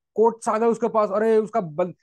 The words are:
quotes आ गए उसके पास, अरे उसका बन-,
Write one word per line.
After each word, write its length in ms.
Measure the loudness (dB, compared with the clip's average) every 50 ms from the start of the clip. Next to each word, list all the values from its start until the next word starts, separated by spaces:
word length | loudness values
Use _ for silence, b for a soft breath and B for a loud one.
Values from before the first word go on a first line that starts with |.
| _ _ _
quotes 360 | 2 2 2 2 0 -4 -4
आ 80 | -2
गए 80 | 0 0
उसके 220 | 0 0 0 -2
पास, 220 | -2 0 0 0 0
अरे 280 | 0 0 2 2 2
उसका 240 | 2 0 0 -4 -4
बन-, 320 | -4 -4 -4 -4 -4 -4 -6 -12